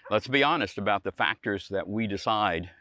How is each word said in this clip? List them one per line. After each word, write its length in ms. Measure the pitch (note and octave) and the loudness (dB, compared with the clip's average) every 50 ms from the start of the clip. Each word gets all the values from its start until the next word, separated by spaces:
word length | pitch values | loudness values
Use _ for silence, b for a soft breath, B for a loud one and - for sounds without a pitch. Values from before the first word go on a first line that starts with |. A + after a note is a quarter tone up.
| b b | b b
Let's 180 | G#2 A2 - B2+ | 0 0 0 2
be 140 | C3 C#3 | 2 4
honest 360 | C#3 D3 E3+ D#3 G#2 - - G#2 | 4 4 4 2 0 -2 -4 -2
about 260 | G2 G#2+ G2+ G2+ - | 0 0 0 0 -2
the 80 | F#2+ | -4
factors 560 | - - A2 E2 A2+ - - A2 G2+ F#2+ - - | -2 0 0 0 0 -2 -2 -4 -4 -4 -4 -4
that 180 | G2 F#2+ E2 F2+ | -4 -4 -4 -2
we 180 | G#2 A2+ A2+ | -2 -2 -2
decide 640 | G2 G2 F#2+ - A#2+ A2 G#2+ G#2 F#2+ E2+ E2+ F2+ F#2 - _ | -2 -4 -2 -2 0 0 2 2 0 0 -2 -4 -8 -14 _